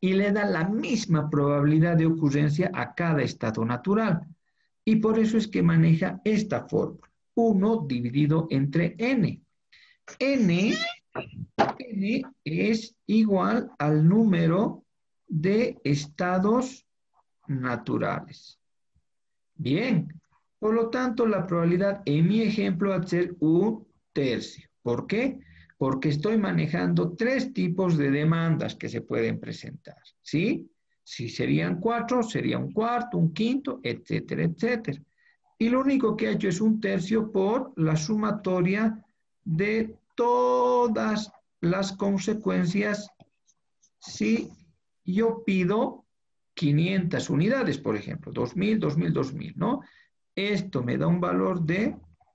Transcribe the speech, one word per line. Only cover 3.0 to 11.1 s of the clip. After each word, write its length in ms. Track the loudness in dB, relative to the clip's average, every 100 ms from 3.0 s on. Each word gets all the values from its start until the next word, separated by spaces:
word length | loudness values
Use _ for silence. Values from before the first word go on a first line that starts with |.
| 0 0
estado 420 | 0 -2 -4 -2
natural. 640 | -2 -2 0 0 2 0 -4 -18 _ _ _ _ 0
Y 120 | 2
por 200 | 4 4
eso 180 | 4 2
es 100 | 0
que 160 | 2
maneja 580 | 4 6 6 6 2 -2
esta 440 | 0 0 0 -4 -2
fórmula, 440 | -2 -2 -6 -20 _ _ 2
uno 500 | 4 4 4 2 0
dividido 600 | -2 0 2 4 2 2
entre 460 | 0 2 0 0 -2
N. 440 | -2 2 0 -2 _ _ _ -20 _ _ -18 -4
N, 540 | 0 2 2 2 2 0 -4 -8 _